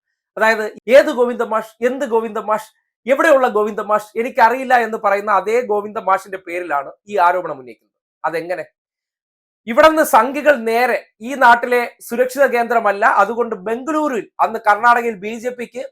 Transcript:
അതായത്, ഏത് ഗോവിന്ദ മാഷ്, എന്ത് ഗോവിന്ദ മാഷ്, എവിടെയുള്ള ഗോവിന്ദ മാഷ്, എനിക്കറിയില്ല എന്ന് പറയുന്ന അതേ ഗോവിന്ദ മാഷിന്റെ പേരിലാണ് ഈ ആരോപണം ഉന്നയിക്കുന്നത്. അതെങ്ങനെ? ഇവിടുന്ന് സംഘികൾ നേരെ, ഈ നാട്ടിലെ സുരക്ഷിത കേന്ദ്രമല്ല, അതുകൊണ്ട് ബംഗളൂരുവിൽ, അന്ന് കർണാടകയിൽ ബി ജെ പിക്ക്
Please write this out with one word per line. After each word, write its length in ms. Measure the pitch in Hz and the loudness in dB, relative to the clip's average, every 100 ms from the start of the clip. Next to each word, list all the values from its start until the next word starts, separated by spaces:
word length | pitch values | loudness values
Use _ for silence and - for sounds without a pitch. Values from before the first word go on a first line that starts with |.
| _ _ _ - | _ _ _ -2
അതായത്, 360 | 220 226 214 - - | -2 0 -4 -10 4
ഏത് 220 | 262 311 | 4 6
ഗോവിന്ദ 320 | 240 240 233 | 2 -2 -2
മാഷ്, 440 | 226 220 214 _ 233 | -4 -4 -6 _ -4
എന്ത് 180 | 262 | -2
ഗോവിന്ദ 340 | 269 226 220 214 | -2 -2 -2 -6
മാഷ്, 460 | 202 214 - _ _ _ 220 | -4 -4 -4 _ _ _ -2
എവിടെയുള്ള 420 | 269 330 277 254 | 2 4 4 2
ഗോവിന്ദ 320 | 208 214 214 | 0 -2 -4
മാഷ്, 380 | 208 208 208 220 | -2 -4 -2 -6
എനിക്കറിയില്ല 560 | 240 247 226 254 262 | -4 2 2 2 0
എന്ന് 240 | 247 226 220 | 0 0 -2
പറയുന്ന 320 | 208 202 208 | -2 -2 0
അതേ 300 | 196 185 233 | 0 0 -2
ഗോവിന്ദ 380 | 214 208 208 214 | 0 -2 -4 -6
മാഷിന്റെ 400 | 185 190 202 190 | -2 -2 -2 -14
പേരിലാണ് 540 | 175 175 180 143 139 - 202 | -10 -10 -4 -4 -6 -12 -6
ഈ 80 | 208 | 0
ആരോപണം 420 | 175 180 170 135 | 2 2 -2 -10
ഉന്നയിക്കുന്നത്. 360 | 127 113 _ _ _ _ | -14 -20 _ _ _ _
അതെങ്ങനെ? 400 | 160 160 170 180 151 _ _ _ _ _ _ _ _ _ - | -6 -6 -6 -8 -10 _ _ _ _ _ _ _ _ _ -2
ഇവിടുന്ന് 360 | 233 311 311 | 4 4 4
സംഘികൾ 540 | 302 247 240 285 285 277 | 4 4 2 0 0 0
നേരെ, 500 | 226 233 247 220 - _ | 0 0 0 -2 -6 _
ഈ 140 | 220 | -10
നാട്ടിലെ 600 | 277 247 240 247 240 240 - | 2 4 4 2 -2 -2 -8
സുരക്ഷിത 460 | - 233 254 262 269 | -6 -2 -2 2 0
കേന്ദ്രമല്ല, 600 | 233 233 233 202 202 226 | 2 0 0 0 2 2
അതുകൊണ്ട് 480 | 226 202 226 233 | 2 2 0 -6
ബംഗളൂരുവിൽ, 720 | 214 180 233 262 311 302 240 - - | -6 -6 -6 -4 -2 -2 -4 -8 -4
അന്ന് 180 | 185 220 | -4 0
കർണാടകയിൽ 560 | - 208 233 240 233 | 0 2 4 2 0
ബി 240 | 208 208 233 | -6 -8 -8
ജെ 100 | 247 | -8
പിക്ക് 420 | 247 240 240 269 | -8 -10 -12 -14